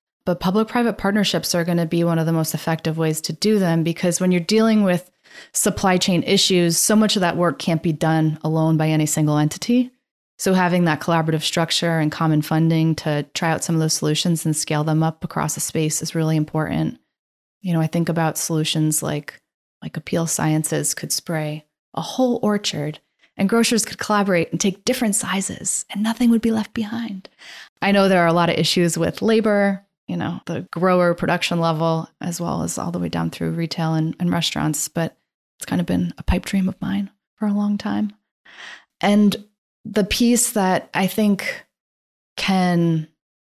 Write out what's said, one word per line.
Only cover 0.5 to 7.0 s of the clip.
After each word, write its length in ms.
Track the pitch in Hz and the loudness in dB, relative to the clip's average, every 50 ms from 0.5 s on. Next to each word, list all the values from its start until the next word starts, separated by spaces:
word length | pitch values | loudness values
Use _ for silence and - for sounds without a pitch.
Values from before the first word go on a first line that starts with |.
| 185 220 220 220 - 240 233 233 220 - | 2 2 0 0 0 0 0 0 -2 -2
partnerships 560 | - 196 202 214 190 - - 165 - - - | -2 0 0 2 0 0 0 -2 -2 0 -2
are 100 | 175 165 | 0 0
gonna 220 | 180 175 170 170 | 0 0 0 0
be 180 | 160 175 170 170 | 0 0 0 2
one 140 | 170 165 165 | 2 2 0
of 80 | 160 | 0
the 60 | 165 | 0
most 220 | 165 160 160 - - | 0 0 -2 -2 -4
effective 440 | 156 - 165 165 160 - 160 160 160 | -6 -4 -4 -4 -2 -2 -4 -2 0
ways 220 | 160 156 156 156 | -2 -2 -2 -4
to 100 | - - | -6 -8
do 260 | 160 - - 214 220 202 | -8 -2 0 2 2 2
them, 240 | 190 170 165 165 | 2 2 2 2
because 380 | 156 170 165 - - 175 165 - | 0 0 -2 0 0 0 0 0
when 100 | 185 185 | 0 2
you're 100 | 180 175 | 2 0
dealing 420 | 165 - 214 220 220 226 220 214 | 0 2 2 4 4 4 4 4
with 280 | 202 185 175 170 - _ _ _ _ _ - - - - - | 4 2 2 0 -2 _ _ _ _ _ -20 -20 -20 -8 -6
supply 420 | - - 208 - - - 190 180 | -2 -2 0 0 0 2 2 2
chain 260 | 180 - 196 180 165 - | 2 2 2 2 0 2
issues, 520 | - 196 190 - - 190 175 175 170 170 | 2 2 2 2 2 2 2 2 2 2
so 180 | - - - 214 | 0 2 4 4
much 220 | 220 | 4